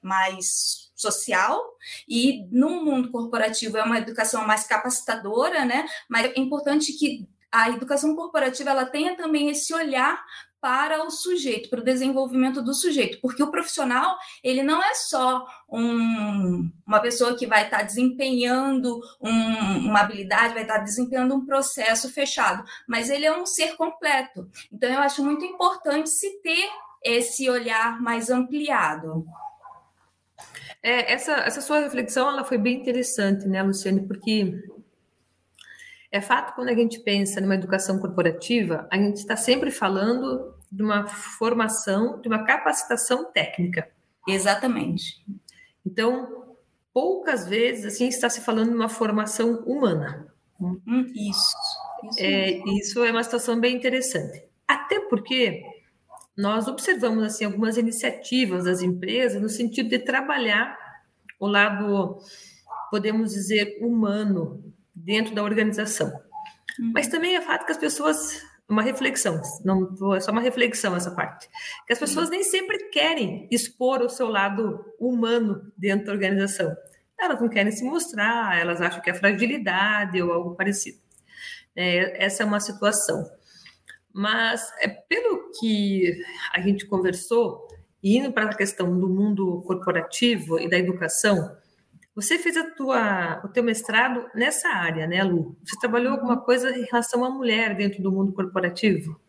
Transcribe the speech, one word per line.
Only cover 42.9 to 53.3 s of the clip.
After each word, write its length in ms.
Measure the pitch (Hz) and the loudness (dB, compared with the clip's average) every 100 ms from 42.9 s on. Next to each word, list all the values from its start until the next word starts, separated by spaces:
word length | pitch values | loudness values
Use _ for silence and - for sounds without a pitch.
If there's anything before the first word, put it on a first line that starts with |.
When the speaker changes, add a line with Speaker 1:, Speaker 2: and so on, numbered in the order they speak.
| 240 - 247 330 | 0 2 0 0
Speaker 2:
técnica. 600 | - 151 - 175 170 - _ _ _ - | -2 -2 -2 -2 -2 -6 _ _ _ -2
Speaker 1:
Exatamente. 960 | 196 196 202 262 233 - 165 - - - 196 - _ - _ 185 | 2 2 2 0 0 -2 -4 -6 -12 -14 -16 -16 _ -20 _ -8
Speaker 2:
Então, 720 | 185 226 254 254 - - - _ _ _ | 0 0 0 -6 -14 -18 -20 _ _ _
poucas 520 | 247 330 381 330 254 175 | -2 0 0 0 -2 0
vezes, 400 | 208 240 233 208 | 2 2 0 -6
assim, 220 | 202 247 | -2 0
está 220 | 254 240 | 2 0
se 120 | 233 | 0
falando 280 | - 220 226 | 0 2 2
de 60 | 233 | 2
uma 140 | 220 | 0
formação 680 | - 214 208 214 - 233 226 - | 0 0 2 0 0 0 0 -2
humana. 680 | 277 247 156 143 - - _ _ _ | 2 2 2 -2 -8 -14 _ _ _
Speaker 1:
Hum, 500 | 180 180 - 247 254 | -4 -4 -2 -2 0
isso. 440 | 214 208 190 - - - - - - 220 | -4 -4 0 0 -2 -8 -8 -12 -12 -8
Isso 100 | - | -2
Speaker 2:
É, 320 | 190 196 190 | 0 2 0
Speaker 1:
mesmo. 260 | 180 190 202 | -2 0 -2
Speaker 2:
isso 240 | - 247 | -2 2
é 80 | 240 | 2
uma 120 | 226 | 2
situação 360 | 233 | 0